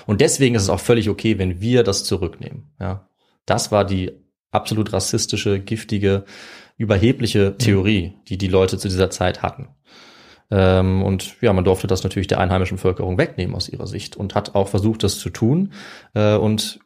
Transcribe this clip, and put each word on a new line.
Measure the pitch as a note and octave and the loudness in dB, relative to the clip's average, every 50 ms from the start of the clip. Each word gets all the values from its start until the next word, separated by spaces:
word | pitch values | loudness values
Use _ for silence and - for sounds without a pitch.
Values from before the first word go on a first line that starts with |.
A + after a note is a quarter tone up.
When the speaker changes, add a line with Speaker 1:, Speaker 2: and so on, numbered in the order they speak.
| - | -4
Speaker 1:
Und | - G#2 F#2+ | -2 2 2
deswegen | C#3+ D#3+ - - C#3 B2 B2 | 2 2 2 2 2 2 2
ist | A2 F#2+ | 2 2
es | G2 | 0
auch | F2+ - | 0 -2
völlig | - - A#2+ A#2 G2 G#2+ | 2 2 2 2 4 0
okay, | G2 - - A2 G#2+ F#2+ | -2 0 0 0 0 2
wenn | F#2 F#2 F2 F2 | 0 -2 -2 -2
wir | G#2 A#2+ B2 B2 A2+ | -2 2 2 4 4
das | - - - - | 2 0 -2 -2
zurücknehmen. | - G#2 F#2+ F#2+ E2 - - D2+ D2+ D2 D2 - - _ _ | -2 -4 -2 -4 -6 -8 -10 -16 -16 -16 -16 -18 -20 _ _
Ja, | F#2+ F#2 F#2+ G2 _ _ _ _ _ _ _ _ _ | -8 -8 -8 -10 _ _ _ _ _ _ _ _ _
das | - F#2+ A2+ - - | -2 -2 0 0 2
war | G#2+ G#2 G2 | 2 2 2
die | F#2+ G2 F#2 F#2 - - - _ _ _ _ _ _ | 2 0 -2 -2 -4 -8 -12 _ _ _ _ _ _
absolut | - G#2+ - - A2 G#2+ G#2 G2+ - | -4 -4 -2 -2 -2 -2 -2 -2 -2
rassistische, | F#2+ - - - A#2 - - - G2+ - G#2 G2 G2 | -4 -4 -2 -2 -4 -2 -2 -4 -4 -2 -2 -2 -2
giftige, | G2 - A#2 G#2+ - - A2 G2 G2+ G2 G2 G2 G2 - - - - - - - - _ _ - | -2 -6 -8 -8 -6 -4 -4 0 2 2 0 0 -2 -8 -18 -20 -20 -20 -20 -20 -20 _ _ -6
überhebliche | A2+ G#2 G#2 F#2+ A2 A#2+ B2+ - A#2+ G2 - G#2 G2 G2 | 0 2 2 4 4 2 2 2 -2 0 2 2 2 2
Speaker 2:
Mhm. | G2 - | 2 0
Speaker 1:
Theorie, | A#2+ G#2+ G2+ F#2+ F#2 G#2 A2 F#2+ E2+ F2 - _ _ - | 2 2 2 4 4 2 2 0 0 -4 -8 _ _ -12
die | G2 F2+ | -8 -4
die | G2+ F#2 | -4 2
Leute | F#2+ F#2+ F#2+ F#2 - F#2+ | 4 4 4 4 0 -4
zu | - G2+ | -4 -4
dieser | F#2 F#2 F#2+ F#2 | 0 2 0 0
Zeit | - - F2+ F#2 F#2 - | 0 -2 -2 -2 -2 -2
hatten. | - F#2 - - C3+ - _ _ _ _ - - - - - - - - - _ _ - | -4 -6 -6 -6 -18 -18 _ _ _ _ -20 -20 -20 -20 -20 -20 -20 -20 -20 _ _ -2
Ähm, | G#2+ F#2+ F#2+ F#2 F#2 F#2 F#2 F#2+ F#2 F#2+ G2 | 2 4 4 6 6 4 4 2 2 2 2
und | G2 F#2+ F#2 - - - - | 0 0 -2 -4 -8 -10 -2
ja, | - A2+ G2 | 2 2 2
man | F#2 F2+ | 4 4
durfte | G2 F#2 - - | 2 2 2 2
das | G2 F#2+ F#2 - | -2 -2 -2 -2
natürlich | F#2 - G2 F#2+ - | -2 -2 -2 -4 -2
der | G#2 - | 0 0
einheimischen | F#2+ F2+ F#2+ F#2+ F#2 - F2+ F#2 | 0 2 2 0 0 -2 -4 -2
Bevölkerung | - F#2 F2+ - F#2 F#2 F2+ G2+ | -2 -2 -2 -2 -4 -4 -2 -2
wegnehmen | E3 - - - F2+ F#2 F2+ | -2 -2 -2 -6 -4 -4 -4
aus | F2+ F#2 - | -6 -8 -10
ihrer | - - - | -10 -12 -12
Sicht | G2 G2+ G2 - - - - | -10 -10 -10 -12 -12 -10 -10
und | G#2 G2 - | -10 -4 -4
hat | G#2 G#2 - - | -4 -4 -2 -2
auch | G2+ G2 - | -2 -2 0
versucht, | - G2+ G2 A2 A2 - - | 0 0 0 0 0 0 0
das | G2 - - | -2 -2 -2
zu | - F2+ | -8 -10
tun. | - - A2 A2+ C#3+ F3 G3 G3 - - - - - - - _ - | -4 0 0 2 2 2 0 -4 -6 -12 -20 -20 -20 -20 -20 _ -2
Äh, | G#2+ G#2+ G#2 G#2+ G#2 | 0 2 4 4 4
und | G#2+ G#2+ G#2+ G#2+ - - - - _ | 2 2 0 0 -2 -6 -10 -14 _